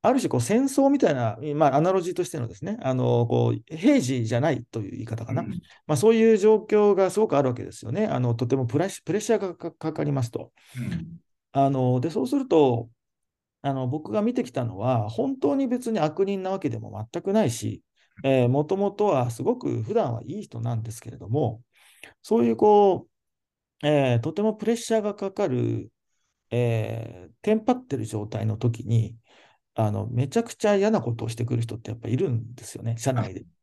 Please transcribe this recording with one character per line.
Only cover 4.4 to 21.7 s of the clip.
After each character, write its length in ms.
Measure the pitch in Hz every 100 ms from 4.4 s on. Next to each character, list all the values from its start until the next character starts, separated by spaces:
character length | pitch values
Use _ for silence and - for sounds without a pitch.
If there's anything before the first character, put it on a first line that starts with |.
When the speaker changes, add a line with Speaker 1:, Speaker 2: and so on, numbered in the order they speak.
Speaker 1:
な 120 | 151
い 120 | 123
と 160 | - 117
い 80 | 98
う 20 |
言 80 | -
い 40 |
方 200 | 110 110
か 80 | 113
な。 100 | -
Speaker 2:
う 40 | -
ん。 40 | 175 _ - -
Speaker 1:
ま 80 |
あ、 20 | 151
そ 140 | 220
う 40 |
い 180 | 226 226
う 40 | 220
状 200 | 208 220
況 380 | 214 214 208
が 160 | 190 190
す 80 | 196
ご 80 | 220
く 100 | 143
あ 60 |
る 60 | 131
わ 60 |
け 100 | 117
で 80 | 92
す 120 | -
よ 60 | -
ね。 160 | 160 214
あ 140 | 131
の、 140 | 123
と 120 | 117 123
て 80 |
も 120 | 139 123
プ 120 | 147
ラ 80 | 190
ッ 20 |
シ-、 140 | -
プ 100 | -
レ 60 | 190
ッ 20 |
シ 120 | 208
ャ 40 | 214
ー 40 |
が 160 | 196 165
か-、 140 | 170
か 200 | _ 160
か 120 | 156
り 80 | 147
ま 100 | 139
す 80 | 120
と。 220 | - - _ _ 127
Speaker 2:
う 20 |
ん。 260 | 107 85 82 - _ _ _
Speaker 1:
あ 180 | 139 139
の、 300 | 135 127 127
で、 100 | 156
そ 120 | 214
う 60 | 254
す 80 | 285
る 100 | 262
と、 420 | 165 139 117 117 _ _ _ _ _ _ _
あ 100 | 139
の、 160 | 135 127
僕 240 | 151 156
が 100 | 214
見 100 | 214
て 120 | 247
き 80 | -
た 120 | -
の 140 | 120 95
は、 300 | 120 120 110
本 300 | - 269 269
当 180 | 285 277
に 100 | 269
別 240 | 247 240
に 80 | 220
悪 260 | 156 151
人 160 | 196 196
な 100 | 185
わ 100 | 190
け 80 | 151
で 100 | 110
も 300 | 110 101 110
全 100 | 160
く 100 | 190
な 100 | 208
い 80 | 165
し、 320 | 117 107 107 _ _ _ -
え 220 | 135 131
ー、 40 | 123
も 160 | 135
と 120 | 147 196
も 160 | 202
と 140 | 202 208
は 240 | 143 123
す 120 | 117
ご 140 | 135 254
く 240 | 143 120
普 100 | 110
段 220 | 220 160
は 80 | 117
い 160 | - 196
い 40 |
人 180 | - 120
な 160 | 117 117
ん 80 |
で 60 | 110
す 80 | 107
け 100 | 113
れ 60 | -
ど 120 | 98
も、 340 | 135 127 110 _